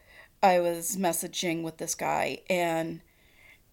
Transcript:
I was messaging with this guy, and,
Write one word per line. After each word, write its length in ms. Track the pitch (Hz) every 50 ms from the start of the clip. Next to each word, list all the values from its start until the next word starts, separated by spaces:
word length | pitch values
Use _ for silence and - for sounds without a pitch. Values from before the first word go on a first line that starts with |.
| _ - - - - - _ _ -
I 180 | 196 180 180
was 360 | 175 170 170 170 170 - -
messaging 680 | 185 196 185 185 - - 175 - - - 180 160 165 165
with 160 | 160 160 -
this 160 | 165 160 -
guy, 480 | - 170 151 147 156 - 143 131 - - -
and, 500 | 185 180 175 170 165 165 165 165 165 165 - _ _ _ _ _ _ _ - - - _ _ _